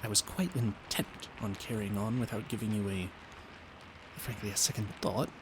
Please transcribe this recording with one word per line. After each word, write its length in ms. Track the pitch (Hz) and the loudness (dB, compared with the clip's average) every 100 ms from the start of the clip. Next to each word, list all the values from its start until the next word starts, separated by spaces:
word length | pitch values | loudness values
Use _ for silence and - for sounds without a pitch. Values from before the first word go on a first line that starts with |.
I 60 | 113 | 4
was 140 | 104 | 4
quite 340 | - - 180 | 4 0 2
intent 720 | - 117 101 - - - - - - | 4 2 0 -2 0 0 -4 -10 -4
on 140 | 110 | -2
carrying 420 | 98 - 113 101 101 | -2 -2 0 2 2
on 220 | 107 123 | 2 2
without 280 | 117 107 - | 2 0 -2
giving 260 | 110 113 | 0 2
you 160 | 107 101 | 2 4
a, 200 | 98 90 - - - - - - - - - - - | 2 0 -4 -14 -14 -14 -14 -16 -16 -16 -16 -14 -8
frankly, 320 | - 107 104 | -6 -2 0
a 80 | 98 | 4
second 300 | - - 104 - | 4 4 -2 0
thought 280 | 92 95 151 - | 0 2 0 -2